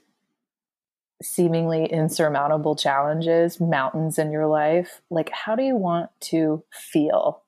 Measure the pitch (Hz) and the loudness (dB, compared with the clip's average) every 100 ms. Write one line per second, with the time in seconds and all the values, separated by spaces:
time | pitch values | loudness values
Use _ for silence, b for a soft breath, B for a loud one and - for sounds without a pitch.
0 | _ _ _ _ _ _ _ _ _ _ | _ _ _ _ _ _ _ _ _ _
1 | _ - - - 170 165 165 160 160 165 | _ -16 -6 0 2 2 0 0 0 0
2 | 160 - 156 143 147 156 156 147 143 139 | 0 0 0 0 0 0 0 0 0 0
3 | 147 160 165 165 170 - 165 143 131 151 | 0 0 2 2 2 0 0 0 0 -2
4 | 160 160 151 151 156 151 151 175 175 - | -2 -2 -2 0 2 2 2 2 -2 -10
5 | _ 170 156 - 214 226 269 240 180 170 | _ -4 -4 -6 -4 -2 0 0 0 -2
6 | - _ - 165 156 156 - - - 160 | -4 _ -2 0 0 -2 -6 -20 -2 0
7 | 151 - - - | 2 2 0 -4